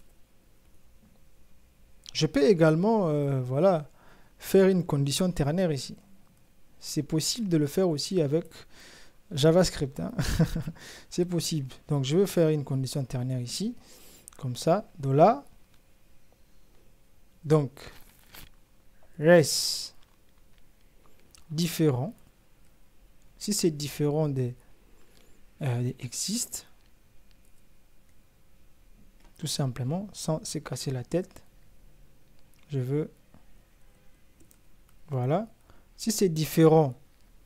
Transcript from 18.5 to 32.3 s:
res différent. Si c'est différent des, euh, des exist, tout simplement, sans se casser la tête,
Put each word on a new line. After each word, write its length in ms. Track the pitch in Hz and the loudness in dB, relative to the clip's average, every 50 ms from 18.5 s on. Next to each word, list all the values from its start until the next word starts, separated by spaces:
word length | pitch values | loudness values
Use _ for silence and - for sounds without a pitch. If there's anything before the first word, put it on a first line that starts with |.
| - - - _ - - _ - - - - - - - | -20 -20 -20 _ -20 -20 _ -20 -20 -20 -20 -18 -8 0
res 760 | 147 160 175 175 143 - - - - - - - - - - - - - - _ _ - _ - - - - - - - - _ - - - - - - - - - - - - - - | 6 8 8 8 8 6 2 -2 -2 -4 -4 -6 -8 -12 -16 -20 -20 -20 -20 _ _ -20 _ -20 -20 -20 -20 -20 -20 -20 -20 _ -20 -20 -20 -20 -20 -20 -20 -20 -20 -20 -20 -20 -16 -10
différent. 640 | 156 151 175 165 - - 160 151 131 120 127 196 240 - - - _ _ _ _ - _ - - - _ - - - - - - - - - - - - | -4 -4 -4 -2 -2 0 0 0 2 0 -4 -6 -8 -12 -20 -20 _ _ _ _ -20 _ -20 -20 -20 _ -20 -20 -20 -20 -20 -20 -20 -20 -20 -20 -18 -10
Si 140 | - - 202 | -6 -4 -2
c'est 180 | - - 175 | 0 0 0
différent 580 | 156 143 147 139 - - 151 147 143 156 156 147 | -2 -2 -6 -8 -4 -2 -2 0 0 0 0 0
des, 280 | 139 131 127 120 123 - - - - - - _ - - - - - - - - - - - - - - 160 | 0 -2 -4 -4 -6 -10 -16 -20 -20 -20 -20 _ -20 -20 -20 -20 -20 -20 -20 -20 -20 -20 -20 -20 -12 -8 -6
euh, 200 | 135 120 120 123 | -4 -2 -2 -4
des 140 | 123 - - | -4 -6 -8
exist, 680 | - 120 - - - - 202 240 - - - - - - - - - - - - - _ - - - - - - - - - - - - - - - - - - - - - - - _ _ _ - - - - - - - - - - - - - - - - - - - - | -10 -10 -8 -8 -6 -6 -4 -6 -6 -8 -10 -14 -16 -18 -20 -20 -20 -20 -20 -20 -20 _ -20 -20 -20 -20 -20 -20 -20 -20 -20 -20 -20 -20 -20 -20 -20 -20 -20 -20 -20 -20 -20 -20 -20 _ _ _ -20 -20 -20 -20 -20 -20 -20 -20 -20 -20 -20 -20 -20 -20 -20 -20 -20 -20 -16 -10
tout 80 | - | -8
simplement, 600 | 143 - - 147 131 120 - 127 127 156 185 202 202 - | -6 -4 -4 -4 -4 -4 -6 -6 -4 -4 -6 -6 -10 -12
sans 320 | - - - 160 156 - | -8 -6 -4 -4 -4 -6
se 140 | - - 156 | -8 -10 -10
casser 320 | 143 - 139 120 - 147 | -8 -8 -10 -8 -6 -6
la 140 | 131 123 123 | -6 -6 -6
tête, 400 | - - 175 190 - - - - - - - - - - - - - - - - - - - - - | -4 -4 -4 -4 -4 -10 -20 -20 -20 -20 -20 -20 -20 -20 -20 -20 -20 -20 -20 -20 -20 -20 -20 -20 -20